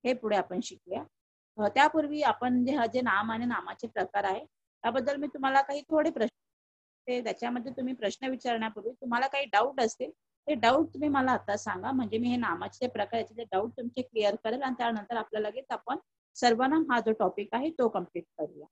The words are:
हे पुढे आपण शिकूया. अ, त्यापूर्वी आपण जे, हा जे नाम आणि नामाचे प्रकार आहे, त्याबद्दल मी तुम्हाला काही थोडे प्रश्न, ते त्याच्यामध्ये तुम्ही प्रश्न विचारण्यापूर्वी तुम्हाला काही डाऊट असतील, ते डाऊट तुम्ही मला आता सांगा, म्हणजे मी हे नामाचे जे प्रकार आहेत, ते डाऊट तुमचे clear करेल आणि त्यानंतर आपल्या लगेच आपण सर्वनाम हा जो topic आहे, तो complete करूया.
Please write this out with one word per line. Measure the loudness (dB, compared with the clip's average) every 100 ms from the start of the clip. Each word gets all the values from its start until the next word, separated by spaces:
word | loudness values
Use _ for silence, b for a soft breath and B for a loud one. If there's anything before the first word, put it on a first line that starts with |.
हे | 0
पुढे | -2 2 0
आपण | 0 -6
शिकूया. | -6 -14 -8 -8 -8 _ _ _ _ -2
अ, | 0
त्यापूर्वी | 6 6 6 0 0
आपण | 0 2 0 2
जे, | 2
हा | 2 0
जे | 0
नाम | 0 0 0
आणि | -2
नामाचे | -2 -4 -6 -12 -8
प्रकार | -4 -2 -2
आहे, | -2 -4 -6 _ _ _
त्याबद्दल | -2 0 -2 -4
मी | -6
तुम्हाला | -2 4 4
काही | 4 -4
थोडे | 0 2 2
प्रश्न, | 2 -2 _ _ _ _ _ _ _ -6
ते | -4
त्याच्यामध्ये | -4 -4 -4 -4 -6
तुम्ही | -8 -6
प्रश्न | -4 -4 -4 -6
विचारण्यापूर्वी | -4 -2 -2 -2 -4 -10
तुम्हाला | -8 -4 0 0
काही | -2
डाऊट | 2 2 2 2
असतील, | 0 0 -10 -10 _ _ -4
ते |
डाऊट | 4 6 6 2
तुम्ही | -2 0
मला | 2 2
आता | 0 0 -4
सांगा, | -4 -6 -2
म्हणजे | -2 0 -2
मी | 0
हे | 0
नामाचे | -2 -4 -6 -6 -6
जे |
प्रकार | -2 -2 -2
आहेत, | -4 -10
ते |
डाऊट | -2 -2 -2
तुमचे | -6 -8 -6
clear | -4 0 0 0
करेल | -2 -2
आणि | -4 -2
त्यानंतर | -2 -2 -4 -6
आपल्या | -4 -4
लगेच | -4 -6 -8
आपण | -8 -6 -8 _ _ _
सर्वनाम | 2 4 4 4 2 4
हा | 2
जो | 2
topic | 2 0 0 -4
आहे, | -2 -2
तो | 0 0
complete | 0 -6 -10 -12 -8
करूया. | -8 -10 -20